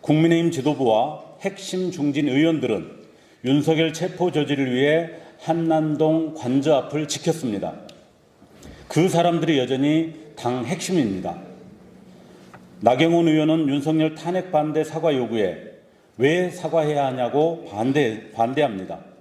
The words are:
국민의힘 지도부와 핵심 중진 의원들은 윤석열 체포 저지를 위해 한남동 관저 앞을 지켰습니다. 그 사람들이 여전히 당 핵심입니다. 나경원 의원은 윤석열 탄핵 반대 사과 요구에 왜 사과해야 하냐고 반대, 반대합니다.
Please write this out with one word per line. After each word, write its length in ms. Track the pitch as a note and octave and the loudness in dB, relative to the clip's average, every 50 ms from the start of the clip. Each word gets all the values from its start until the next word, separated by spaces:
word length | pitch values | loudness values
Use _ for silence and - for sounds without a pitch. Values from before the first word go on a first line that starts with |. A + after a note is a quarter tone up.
국민의힘 500 | - - D3+ D#3 D#3+ E3 E3+ E3 E3+ E3 | 2 2 4 4 6 4 4 4 2 0
지도부와 680 | - C3+ B2 D3 D3 C3+ C3+ A#2 A2 G#2+ A#2+ D3 D#3 - - - - - | 0 0 0 0 0 2 2 2 4 4 2 0 -4 -10 -16 -20 -20 -8
핵심 520 | - G3 G3 - - - - F#3 F#3 F3+ | -8 -8 -8 -8 -12 -8 -6 -4 -4 -4
중진 360 | D#3+ - C#3+ D3 C3+ D3 D3+ D3 | -4 -2 -2 -2 0 0 0 2
의원들은 640 | B2+ C#3 D#3 E3 E3 D3 B2 B2 A2 F#2 D#2 - - - - - - _ _ _ - _ - | 2 4 4 4 2 0 0 -2 -2 -2 -4 -10 -16 -20 -20 -20 -20 _ _ _ -20 _ -2
윤석열 480 | B2 C3+ D3 D3 D#3 D#3+ D3+ E3 D#3+ D3+ | 2 2 2 4 2 2 2 2 0 0
체포 380 | D#3 E3+ F#3 E3 - F#3 F3+ | -4 -6 -6 -4 -2 -2 0
저지를 440 | D3+ D#3 D3 C3 C#3+ C3+ C#3 B2+ B2 | 0 0 0 0 0 0 0 0 2
위해 360 | B2+ C3+ D3 D3+ E3 E3+ D#3+ - - - - - - | 2 2 4 4 2 0 -2 -10 -16 -20 -20 -20 -14
한남동 960 | - - E3 E3+ E3 D#3+ D#3+ D#3 D#3 D#3 D3+ C3+ D#3 D#3 D#3+ E3 D#3+ D3+ - | -4 -2 -2 0 0 2 2 2 2 0 0 2 2 2 2 2 0 -2 -6
관저 420 | - - B2 B2+ C#3 C3+ D#3 D3+ | -8 -4 0 0 0 2 4 2
앞을 320 | C3 B2 - C#3+ D3+ D#3 D3 | 2 2 -2 -4 -4 -4 -4
지켰습니다. 680 | - C3 - E3 D#3+ E3 - B2 G#2 G2 F#2 E2+ D#2 - - - - - - _ _ _ _ _ _ _ - - - - - - - - - - | -6 -4 -2 -2 -2 -2 -2 -4 -4 -4 -6 -8 -10 -12 -18 -20 -20 -20 -20 _ _ _ _ _ _ _ -20 -20 -20 -20 -20 -20 -20 -20 -18 -4
그 180 | - D3+ E3+ F#3 | 0 2 2 2
사람들이 500 | - E3+ E3+ F3 E3+ E3+ E3 E3 D#3+ C3+ | 2 2 2 2 2 0 0 2 2 2
여전히 560 | B2+ B2 C3 B2+ C#3 D3 D#3 D#3+ E3 D#3+ D#3+ - - - - | 2 0 0 0 2 2 2 2 0 -2 -6 -14 -20 -20 -18
당 300 | - - B2 B2 B2+ A#2+ | -8 -6 -4 -4 -4 -4
핵심입니다. 720 | A2+ F3+ E3+ - E3+ F#3 F3 C3+ G#2+ F#2+ F2+ E2 F2 E2+ E2+ - - - - - - - - - - - - - - - - - - - - - - - - - - - - | -6 -6 -6 -4 -2 0 0 2 0 -2 -4 -6 -8 -10 -10 -14 -18 -20 -20 -20 -20 -20 -20 -20 -20 -20 -20 -20 -20 -20 -20 -20 -20 -20 -20 -20 -20 -20 -20 -20 -20 -14 0
나경원 480 | - A2+ B2+ C3 D#3+ E3 E3+ E3+ E3+ E3 | 2 2 4 4 4 4 4 4 4 4
의원은 400 | D#3 D#3 D3+ D#3 D#3+ D#3+ D#3+ C#3 | 4 4 4 2 2 2 2 0
윤석열 460 | C3+ C#3+ C#3 D#3 D#3 D#3+ D#3 D#3 D#3 | 0 0 0 0 2 2 2 0 -2
탄핵 360 | - - E3+ F3+ F#3 F3+ F#3 | -4 -6 -4 -4 -4 -4 0
반대 320 | - D3+ D3+ D#3 D3 D#3 D#3 | 0 0 0 0 -2 -2 -4
사과 320 | D#3 - E3 D#3+ E3 D3 | -2 -4 -2 0 0 2
요구에 560 | C3 B2 A2 A2+ A2+ G2+ F2+ D#2+ - - - - - _ _ _ _ _ _ _ - | 0 0 -2 0 0 0 0 -2 -6 -12 -18 -20 -20 _ _ _ _ _ _ _ 0
왜 340 | A#2+ C#3+ E3 F3+ F3+ F3+ | 2 2 2 2 0 -2
사과해야 540 | - - - D#3+ D3 E3 D#3 D3+ D3+ C#3+ C#3 | -4 -6 -6 0 0 0 2 2 0 0 0
하냐고 600 | C3 B2+ B2+ B2 A#2 A#2+ C#3+ D3+ E3 E3+ - - - | -2 -2 -2 -4 0 2 2 2 2 0 -4 -10 -12
반대, 600 | G2 G2+ A2+ C3 C3+ D3+ C#3+ A2+ A2 A2 - - | -6 -4 -2 0 2 2 2 0 0 -6 -12 -14
반대합니다. 680 | - A2+ A#2 A#2+ C3 D3 D3 C3 G#2+ F#2+ F#2 F2 E2+ - - - - - | -2 -2 -2 0 2 0 0 0 0 -6 -8 -10 -12 -14 -14 -20 -20 -20